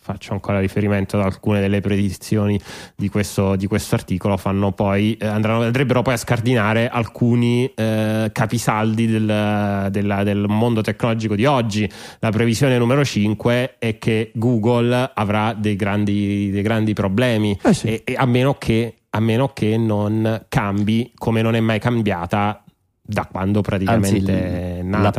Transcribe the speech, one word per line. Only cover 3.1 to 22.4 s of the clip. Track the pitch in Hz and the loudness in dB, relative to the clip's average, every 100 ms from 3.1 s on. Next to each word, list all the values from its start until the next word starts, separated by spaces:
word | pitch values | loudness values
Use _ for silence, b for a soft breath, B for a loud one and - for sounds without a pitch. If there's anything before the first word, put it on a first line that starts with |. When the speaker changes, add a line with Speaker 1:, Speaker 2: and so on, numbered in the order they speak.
| 107 101 - 98 98 | -2 -2 0 0 0
Speaker 1:
di | 98 | 0
questo | 104 - 117 | -2 -2 -4
articolo, | - 92 104 95 | -2 -4 0 -2
fanno | 101 98 101 | 0 0 0
poi, | 92 101 101 107 110 | 0 0 2 0 0
eh, | 107 | -2
andranno, | 107 107 117 | -2 0 0
andrebbero | 117 123 127 120 | 0 0 2 2
poi | 107 | 2
a | 117 | -2
scardinare | - 117 117 123 104 113 117 | -2 -2 2 2 2 2 0
alcuni, | 117 110 - 120 120 120 120 127 | -2 -4 0 2 2 2 2 0
eh, | - 110 110 110 110 110 | -2 0 0 0 0 -2
capisaldi | - 110 117 - 107 110 110 113 | -2 -2 0 0 0 0 2 2
del, | 110 107 107 104 104 104 98 98 | 2 2 0 0 0 0 -2 -2
della, | 101 101 101 | -2 0 0
del | 101 101 101 | 0 0 2
mondo | 107 120 110 | 2 2 0
tecnologico | 107 101 120 113 110 | -2 -2 -2 0 0
di | 104 135 | 2 2
oggi. | 135 113 104 98 B B B | 2 0 -2 -4 B B B
La | 113 | -2
previsione | 107 117 107 139 123 | 2 2 2 2 4
numero | 117 143 | 2 2
cinque | 139 107 104 104 120 123 127 - | 2 2 0 0 0 0 -2 -4
è | 117 107 | -4 -2
che | 120 110 113 120 | -2 0 -2 -2
Google | 120 117 113 120 120 123 131 - | 0 2 2 2 2 0 -2 -2
avrà | 104 107 110 110 | 0 0 0 -2
dei | 107 98 | -2 0
grandi, | 101 104 104 101 101 101 101 | 0 0 0 0 0 0 0
dei | 101 | 0
grandi | 104 113 110 | 0 0 0
problemi, | 104 98 98 127 110 107 98 | 0 0 2 2 2 0 0
Speaker 2:
Eh | 262 | 2
sì. | 165 110 | 2 0
Speaker 1:
e, | 110 - | -4 -4
e | 127 | -2
a | 131 | 2
meno | 123 135 - | 2 2 0
che, | - 113 113 - - | 0 0 0 -8 -6
a | 107 | -2
meno | 113 113 135 | 0 2 0
che | - 107 110 | -2 0 0
non | 113 104 104 110 110 110 - | 0 0 0 0 0 -2 -2
cambi | 135 101 101 104 113 120 - | -2 0 -2 0 0 -2 -4
come | 120 113 | -2 0
non | 113 113 | 2 2
è | |
mai | 110 107 | 0 0
cambiata | 123 120 104 87 87 104 | 0 0 0 -2 -2 -2